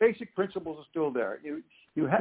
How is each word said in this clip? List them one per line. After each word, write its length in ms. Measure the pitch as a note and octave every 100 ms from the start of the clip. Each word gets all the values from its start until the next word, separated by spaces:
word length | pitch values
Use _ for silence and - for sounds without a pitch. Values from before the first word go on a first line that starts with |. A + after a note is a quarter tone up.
basic 340 | A3+ G#3+ A#3+
principles 440 | - G3 F#3+ E3 D#3
are 60 | D3
still 200 | E3 D3+
there. 280 | B2 G2+ A2+
You, 200 | D3 D3+ - - _
you 120 | - D#3
ha-, 100 | -